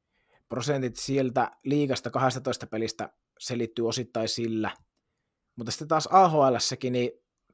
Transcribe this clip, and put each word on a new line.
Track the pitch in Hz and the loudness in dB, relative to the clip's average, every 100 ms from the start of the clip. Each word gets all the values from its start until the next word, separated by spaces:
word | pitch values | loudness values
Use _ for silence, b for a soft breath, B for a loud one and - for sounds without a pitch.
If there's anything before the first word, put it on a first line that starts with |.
| _ _ _ _ _ | _ _ _ _ _
prosentit | 120 123 139 127 117 | -6 -2 -2 -2 -4
sieltä | - 135 131 127 117 - | -2 0 0 0 -2 -4
liigasta | - 147 143 123 117 | -2 0 2 -2 -4
kahdestatoista | 123 131 120 127 117 - | 0 0 0 -4 -6 -6
pelistä | 110 113 - - - _ _ | -4 -4 -6 -10 -12 _ _
selittyy | - 120 113 - 117 | -8 -4 -4 -2 -2
osittain | 123 117 113 110 | -2 -4 -4 -4
sillä. | - 117 110 104 - _ _ _ _ _ _ _ - | -2 -2 -2 -2 -6 _ _ _ _ _ _ _ -12
Mutta | 117 | -8
sitten | - 151 | -8 0
taas | 156 - | 0 4
A | 190 180 | 6 6
H | |
L:ssäkin, | 156 135 120 - 131 127 | 6 4 4 0 -2 -2
niin | 123 123 - _ _ _ | 0 -2 -4 _ _ _